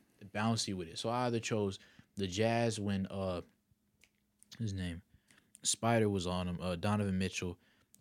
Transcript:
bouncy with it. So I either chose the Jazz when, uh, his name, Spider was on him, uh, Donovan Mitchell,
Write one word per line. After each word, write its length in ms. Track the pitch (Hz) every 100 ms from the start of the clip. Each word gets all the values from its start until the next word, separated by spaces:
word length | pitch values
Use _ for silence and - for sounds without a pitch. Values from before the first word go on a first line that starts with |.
| _ - 98
bouncy 400 | 104 113 113 -
with 140 | 95 82
it. 100 | -
So 100 | 117
I 180 | 120 123
either 120 | 117
chose 400 | - 110 98 98 - - - -
the 100 | 95
Jazz 540 | 90 113 117 117 107
when, 260 | 104 98 95
uh, 360 | 98 95 87 - _ _ _ _ _ _ _ _ _ - -
his 140 | 110
name, 300 | 95 90 87 - - _ - _ -
Spider 460 | - - 113 117 104
was 180 | 98 87
on 220 | 90 90
him, 100 | 87
uh, 140 | 90
Donovan 420 | 85 104 104 101 92
Mitchell, 420 | 92 - 90 85 _ _ _ -